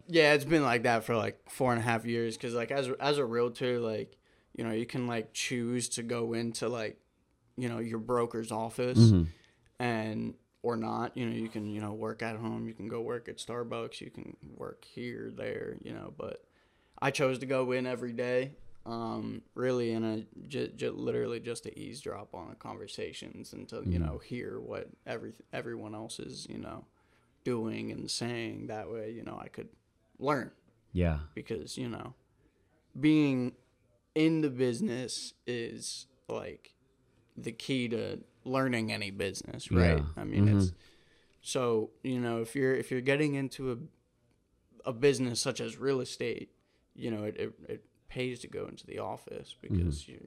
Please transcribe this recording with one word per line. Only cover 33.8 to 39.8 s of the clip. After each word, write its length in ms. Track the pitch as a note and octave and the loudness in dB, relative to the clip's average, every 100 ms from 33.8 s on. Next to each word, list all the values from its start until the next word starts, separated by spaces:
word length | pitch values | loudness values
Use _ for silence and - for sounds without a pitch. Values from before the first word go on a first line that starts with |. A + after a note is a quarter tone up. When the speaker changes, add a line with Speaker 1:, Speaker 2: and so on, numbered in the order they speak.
| _ _ _ | _ _ _
Speaker 1:
in 260 | - D#3+ D#3+ | 4 4 6
the 100 | D3+ | 2
business 840 | B2 B2+ A#2 G#3+ A#2+ B2 - - - - | 4 2 4 0 0 -4 -6 -8 -10 -6
is, 600 | A#2+ A#2 A2+ B2 - - _ - | -4 -4 -6 -8 -10 -12 _ -8
like, 460 | A2+ C#3 - - _ _ _ _ _ _ - | -6 -6 -10 -16 _ _ _ _ _ _ -12
the 160 | B2 | -10
key 360 | A#2 - C3 A#2+ | -6 -2 0 0
to 300 | A2+ G#2 G2 - _ | -2 -4 -6 -12 _
learning 460 | - C3 C3 A#2+ A2 | -2 2 2 2 0
any 200 | G#2+ G2+ | -2 -4
business, 580 | G2 G2 - - - - | -2 -4 -4 -8 -10 2
right? 280 | F2+ | 6